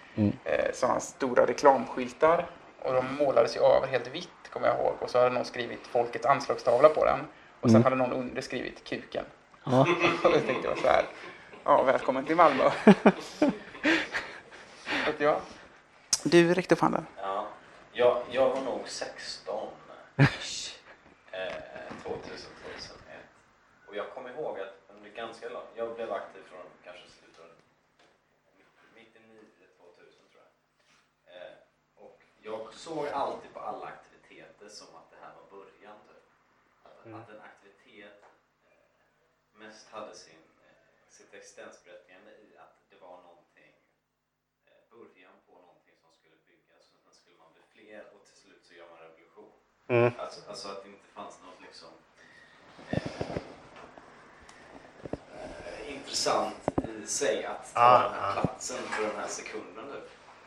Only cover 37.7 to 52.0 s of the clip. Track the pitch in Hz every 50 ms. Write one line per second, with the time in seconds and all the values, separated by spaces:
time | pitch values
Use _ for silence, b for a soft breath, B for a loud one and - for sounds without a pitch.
37.7 | _ _ _ 127 107 104 101 104 104 - - - _ _ _ _ _ _ _ _
38.7 | _ _ _ _ _ _ _ _ _ _ _ _ _ _ _ _ _ 107 107 107
39.7 | 110 - - - 110 107 107 - - - - 80 80 78 _ _ _ _ _ _
40.7 | _ _ _ _ _ _ _ _ _ - - _ 101 98 - - - - - -
41.7 | - - _ 87 87 90 - 90 92 - 104 - - - - 73 - - - -
42.7 | _ _ _ _ 98 - 92 90 90 90 87 87 82 80 _ _ _ _ _ _
43.7 | _ _ _ _ _ _ _ _ _ _ _ _ _ _ _ _ _ _ _ _
44.7 | _ _ _ _ 117 113 104 - _ 90 92 - 104 104 _ _ _ 90 90 -
45.7 | _ _ _ _ _ _ _ _ _ _ _ _ 160 156 _ _ 85 _ _ 78
46.7 | 76 _ _ _ 87 85 90 87 _ _ _ 85 85 _ _ _ _ _ _ _
47.7 | _ 110 107 104 107 104 - - - - _ _ _ _ _ _ 90 87 _ _
48.7 | 87 85 80 82 82 82 82 80 80 - - _ _ 107 107 - - _ _ _
49.7 | _ _ _ - 123 120 120 120 120 - - - - - - - 104 - - 98
50.7 | 98 98 98 101 101 - _ _ - 101 104 - - - - - - - - -
51.7 | - - - - - -